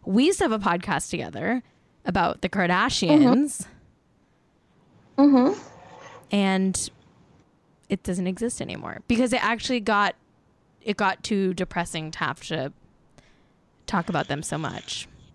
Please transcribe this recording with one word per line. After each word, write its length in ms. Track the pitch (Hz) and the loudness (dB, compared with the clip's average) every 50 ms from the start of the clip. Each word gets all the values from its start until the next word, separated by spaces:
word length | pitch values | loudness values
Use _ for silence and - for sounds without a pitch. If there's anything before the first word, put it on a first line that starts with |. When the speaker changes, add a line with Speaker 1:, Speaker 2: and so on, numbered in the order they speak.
| - | -6
Speaker 1:
we 200 | - 190 220 269 | 0 2 4 4
used 120 | 330 403 - | 4 4 2
to 60 | 392 | 2
have 60 | 320 | 0
a 80 | 220 214 | 0 0
podcast 500 | 202 196 170 175 185 - 175 143 - - | 0 0 0 0 -2 -2 -4 -4 -4 -4
together 500 | - 165 - - - - 151 190 233 254 - _ _ _ _ _ _ _ - | -6 -8 -8 -8 -8 -6 -4 -2 -2 -2 -4 _ _ _ _ _ _ _ -6
about 360 | 285 175 196 170 - - - | -4 0 0 0 0 0 -2
the 80 | - 180 | -4 -4
Kardashians. 1160 | - 196 185 175 180 185 214 262 - - - - 294 302 285 254 247 247 285 285 - - - - - - - _ _ _ _ _ _ _ _ _ _ _ _ _ _ _ _ _ _ _ _ _ _ _ _ _ _ - | -2 0 0 2 2 2 2 0 0 0 2 4 6 6 8 6 6 4 2 0 -2 -8 -14 -16 -18 -20 -20 _ _ _ _ _ _ _ _ _ _ _ _ _ _ _ _ _ _ _ _ _ _ _ _ _ _ 4
Speaker 2:
Mm-hmm. 40 | 277 285 277 | 6 6 8
Mm-hmm. 240 | 254 247 294 403 - - - - - - - - - - - - - - - | 6 6 4 2 -2 -6 -16 -20 -20 -20 -20 -20 -20 -20 -20 -20 -20 -8 -2
Speaker 1:
And 580 | - 202 196 190 190 190 190 190 185 - - - - _ _ _ _ _ _ _ _ _ _ _ _ _ _ _ _ _ _ - | 0 2 2 4 2 2 2 0 0 -2 -6 -8 -12 _ _ _ _ _ _ _ _ _ _ _ _ _ _ _ _ _ _ -6
it 140 | 202 190 - | -6 -6 -4
doesn't 240 | - 180 180 180 180 | -4 -4 -4 -2 -4
exist 340 | 185 185 - - - - | -4 -4 -4 -6 -6 -6
anymore 400 | - - - - - - - - - - | -8 -10 -10 -10 -10 -12 -12 -8 -4 -2
because 260 | 240 226 254 240 220 | 0 2 2 2 0
it 100 | 247 - | 0 0
actually 360 | 208 233 220 - - 262 240 | 0 -2 -2 -2 -2 -2 -2
got, 360 | 202 214 214 202 208 196 - _ _ _ _ _ _ _ _ _ _ _ _ _ | 0 0 2 2 2 0 -2 _ _ _ _ _ _ _ _ _ _ _ _ _
it 160 | - - 208 - | -6 -6 -4 0
got 260 | 214 190 185 - - | 0 -2 -2 -2 -4
too 300 | - 220 196 190 185 185 | -4 -2 0 0 0 -2
depressing 580 | 175 185 - - 180 170 - - 165 156 156 | -2 -6 -6 -4 -6 -6 -6 -6 -8 -8 -8
to 80 | 156 - | -8 -6
have 220 | 165 143 131 - - - | -6 -6 -6 -8 -8 -8
to 260 | 165 151 131 143 - _ _ _ _ _ _ _ _ _ - _ _ _ _ _ _ _ _ _ _ _ _ | -6 -6 -6 -6 -10 _ _ _ _ _ _ _ _ _ -20 _ _ _ _ _ _ _ _ _ _ _ _
talk 240 | - - 190 165 - | -6 -4 -4 -4 -2
about 180 | 170 147 - - | -4 -4 -4 -4
them 140 | 139 147 156 | -6 -8 -6
so 140 | - - 151 | -6 -8 -6
much. 500 | 160 131 90 - - - - - - - - - - - _ | -6 -8 -8 -10 -12 -12 -12 -12 -12 -14 -18 -20 -20 -20 _